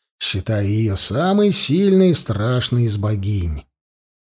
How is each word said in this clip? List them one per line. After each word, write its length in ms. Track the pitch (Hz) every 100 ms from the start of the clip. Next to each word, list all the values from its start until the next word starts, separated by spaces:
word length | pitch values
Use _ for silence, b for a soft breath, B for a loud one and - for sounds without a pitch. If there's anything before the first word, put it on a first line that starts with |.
| _ _
считая 440 | - 98 92 107
ее 300 | 101 107 110
самой 560 | 95 - 139 185 202 208
сильной 600 | 160 - 165 202 190 185
и 20 |
страшной 680 | 151 - 98 113 123 - 120
из 140 | 117 104
богинь. 680 | 104 107 98 104 85 73 - _ _ _ _ _